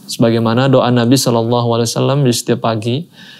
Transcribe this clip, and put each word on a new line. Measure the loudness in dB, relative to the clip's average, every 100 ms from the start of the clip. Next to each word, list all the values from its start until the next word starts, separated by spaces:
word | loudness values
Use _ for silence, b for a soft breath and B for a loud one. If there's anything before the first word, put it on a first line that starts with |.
| -12
sebagaimana | 0 0 2 0 0 2
doa | 2 2
Nabi | 2 2
sallallahu | 2 2 0 0 0 0 -2
alaihi | -2
wasallam | -2 -2 0 0
di |
setiap | 0 -2 -2 -2
pagi, | -4 -4 -6 -8 B B B